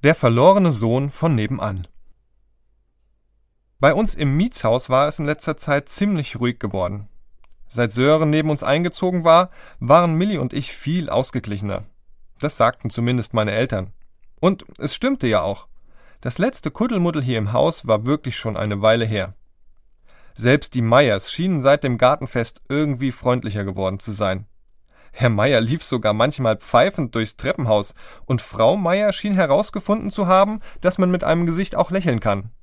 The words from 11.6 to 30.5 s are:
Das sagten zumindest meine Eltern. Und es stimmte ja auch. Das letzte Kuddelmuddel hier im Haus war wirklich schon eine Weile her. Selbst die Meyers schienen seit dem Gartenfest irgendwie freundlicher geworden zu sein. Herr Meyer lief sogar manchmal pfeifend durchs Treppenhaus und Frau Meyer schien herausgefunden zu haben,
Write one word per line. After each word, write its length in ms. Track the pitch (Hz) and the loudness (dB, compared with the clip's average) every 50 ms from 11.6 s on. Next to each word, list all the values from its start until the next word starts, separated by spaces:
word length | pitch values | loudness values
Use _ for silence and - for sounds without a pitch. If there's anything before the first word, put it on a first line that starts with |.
| 101 101 95 95 107 - - _ - - - - - - - - | -6 -6 -8 -8 -10 -12 -20 _ -20 -20 -20 -20 -20 -20 -14 -8
Das 160 | - 147 - | -6 -6 -2
sagten 340 | - 117 113 - - - 110 | 0 0 0 0 -2 -8 -8
zumindest 440 | - - 117 120 127 123 107 - - | -4 -2 -2 0 0 -2 -2 -2 -2
meine 180 | 113 107 107 | -2 0 0
Eltern. 400 | 98 110 120 131 - 98 92 - - - - - - _ - - - - | 0 -2 -2 -2 -2 -6 -6 -8 -12 -18 -20 -20 -20 _ -20 -20 -12 -2
Und 240 | - 180 196 190 - - - - | 0 0 0 0 -8 -20 -14 -8
es 180 | - 196 - | -8 -8 -6
stimmte 320 | - - 262 277 247 - 123 | -4 -2 -4 -2 -2 -2 0
ja 140 | 110 98 | 0 0
auch. 260 | 76 95 98 - - - - - - - - - - - - - | 0 -2 -6 -6 -10 -20 -20 -20 -20 -20 -20 -20 -20 -20 -20 -10
Das 160 | - 117 123 - | -8 -8 -4 -2
letzte 340 | 175 247 262 - - 156 | -2 -2 -2 -4 -8 -8
Kuddelmuddel 500 | - - 214 247 233 196 175 175 160 156 | -4 -2 -2 -2 0 0 0 0 0 -2
hier 160 | 131 127 127 113 | -2 -2 -2 -2
im 140 | 110 104 | -2 -2
Haus 340 | 107 - 139 160 160 - - | 0 2 2 0 0 -4 -2
war 200 | 123 113 104 107 | 0 0 0 2
wirklich 320 | 123 143 151 - 131 113 - | 0 -2 -2 -2 -8 -10 -6
schon 180 | - 117 107 | -6 -6 -6
eine 260 | - 104 107 104 98 | -4 -4 -4 -4 0
Weile 220 | 101 110 110 117 117 | 2 2 2 2 0
her. 300 | 110 110 104 92 92 95 - - _ _ _ - - - - - _ _ _ _ - - - - - - | -2 -2 -4 -4 -6 -10 -18 -20 _ _ _ -20 -20 -20 -20 -20 _ _ _ _ -20 -20 -20 -20 -20 -16
Selbst 420 | - 113 123 135 147 - - - | -4 2 2 2 2 2 -2 -4
die 60 | 127 | -2
Meyers 480 | 117 113 117 131 147 127 104 98 - - | 0 4 4 6 6 4 2 0 -2 -8
schienen 320 | - - 170 190 185 151 | -6 -4 -2 -2 -2 2
seit 220 | 127 135 143 151 - | 4 4 2 4 2
dem 140 | 135 123 113 | -2 0 2
Gartenfest 640 | - 127 143 151 - 127 - - - - - - - - | 2 2 2 2 -4 -6 -4 -4 -4 -4 -6 -14 -10 -6
irgendwie 420 | 135 143 156 147 139 120 135 135 | -2 -2 0 -2 -2 -2 -2 -4
freundlicher 540 | 117 - - 127 123 127 - 113 98 107 101 | -4 -2 -2 0 0 0 -2 -4 -4 -4 -4
geworden 340 | 98 92 92 95 95 95 98 | -4 -4 -2 -2 -4 -4 -4
zu 140 | - - 104 | -8 -10 -6
sein. 320 | 101 110 95 95 95 - - - - _ _ _ _ _ _ _ _ - - | -4 -2 -2 -2 -4 -8 -14 -20 -20 _ _ _ _ _ _ _ _ -20 -20
Herr 180 | - - 123 120 | -8 0 0 0
Meyer 320 | 113 101 104 135 143 117 | 2 2 2 2 2 2
lief 220 | 110 113 139 165 - | 2 0 -2 -4 -2
sogar 300 | - - 123 104 107 104 | -2 -4 -2 0 0 0
manchmal 440 | 107 113 127 - - 131 113 110 101 | 2 0 0 0 -2 0 0 0 -2
pfeifend 580 | - - - 120 127 - 190 - 151 113 - | -4 0 4 4 4 4 0 -4 -6 -4 -2
durchs 200 | 117 113 110 - | -4 -4 -4 -6
Treppenhaus 580 | - - 131 - - 127 117 110 104 101 - - - - - - - - | -6 -4 -4 -4 -2 0 2 2 0 0 -2 -10 -18 -20 -20 -20 -20 -6
und 160 | - 127 120 | -4 -4 -4
Frau 360 | - - - 104 113 117 165 202 | -4 -8 -2 2 4 4 4 4
Meyer 340 | 190 170 180 196 214 208 | 2 0 0 2 2 0
schien 220 | 190 - - 208 202 | -2 -2 -2 -2 0
herausgefunden 800 | 185 185 147 135 156 208 - - 208 - - 202 226 - 202 | 2 2 4 2 2 0 -2 -6 -10 -2 -2 -2 -2 -2 -6
zu 160 | - - 202 175 | -4 -2 0 4
haben, 340 | 185 185 196 202 | 6 4 4 4